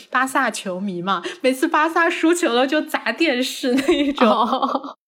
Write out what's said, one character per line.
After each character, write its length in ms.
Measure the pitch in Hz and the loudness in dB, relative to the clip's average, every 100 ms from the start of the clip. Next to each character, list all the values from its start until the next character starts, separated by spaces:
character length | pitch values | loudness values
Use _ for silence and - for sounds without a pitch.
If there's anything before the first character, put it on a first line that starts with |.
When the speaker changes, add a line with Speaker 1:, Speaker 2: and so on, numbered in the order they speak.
| - | -6
Speaker 1:
巴 140 | 254 | -2
萨 240 | 262 262 254 | 0 0 -2
球 320 | 208 202 180 | -4 -8 -6
迷 220 | 202 175 | -6 -6
嘛， 180 | 180 185 359 - | -4 -4 -4 -2
每 100 | 254 | -2
次 140 | 262 330 | 0 0
巴 220 | 311 311 | 2 2
萨 200 | 330 339 | 2 2
输 240 | 349 320 | 2 2
球 200 | 339 311 | 2 2
了 120 | 233 | 2
就 160 | 269 302 | 2 0
砸 300 | 302 - - | -2 -4 -4
电 320 | 233 330 247 | -2 0 0
视 320 | 254 - 277 | -2 -4 0
那 180 | 262 269 | 0 2
一 200 | 294 285 | 2 2
种。 160 | - 233 | 4 4
Speaker 2:
哦。 680 | 202 226 254 254 269 269 - _ | 4 2 0 -2 -4 -8 -16 _